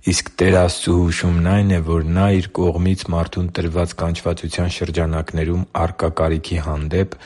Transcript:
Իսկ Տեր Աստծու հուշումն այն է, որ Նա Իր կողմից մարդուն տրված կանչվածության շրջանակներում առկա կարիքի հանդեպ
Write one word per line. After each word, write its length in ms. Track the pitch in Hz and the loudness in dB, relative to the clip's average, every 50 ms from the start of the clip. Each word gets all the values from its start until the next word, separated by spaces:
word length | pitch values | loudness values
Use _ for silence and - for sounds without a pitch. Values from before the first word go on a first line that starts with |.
Իսկ 300 | _ - 92 - - - | _ -2 -2 -2 -4 -6
Տեր 240 | - - 90 90 92 | -2 0 2 4 6
Աստծու 400 | 92 90 90 - - - - 87 | 4 4 2 0 -2 -2 0 2
հուշումն 500 | 87 87 85 82 - - 90 87 85 85 90 | 2 2 2 0 0 0 2 2 2 2 4
այն 220 | 98 101 104 101 | 4 4 4 4
է, 100 | 95 87 | 2 2
որ 280 | 80 80 82 82 78 80 | 2 0 0 0 0 0
Նա 180 | 85 92 98 101 | 2 2 4 4
Իր 180 | 101 95 87 - | 4 2 0 -2
կողմից 540 | - - 90 87 80 85 87 92 95 95 - | -2 0 0 0 2 2 2 2 0 0 -2
մարդուն 400 | - 87 85 82 - - - 90 87 | -4 -2 -2 -2 -2 -2 -4 -4 -4
տրված 440 | - - 90 82 80 87 87 85 - | -2 -4 -4 -2 0 -2 -2 -2 -2
կանչվածության 760 | - - 85 85 - - 90 87 - - 85 - - 87 87 | -4 -4 -4 -4 -2 -2 -4 -4 -2 -6 -8 -4 -2 -2 -2
շրջանակներում 920 | 87 - 90 82 82 87 82 80 80 80 80 - - 80 80 80 85 90 92 - _ | -2 -4 -4 -4 -2 -2 0 0 0 -2 -4 -4 -4 -2 -2 0 0 -2 -2 -4 _
առկա 360 | - 82 80 85 - - 82 | -2 -2 -2 -2 -2 -2 -2
կարիքի 480 | 80 - 80 80 82 80 78 - 87 85 | 0 0 0 0 0 -2 -2 -4 -4 -4
հանդեպ 560 | 76 78 76 76 76 76 76 90 95 95 - - - | -2 -2 -4 -4 -4 -2 0 0 0 -2 -4 -16 -18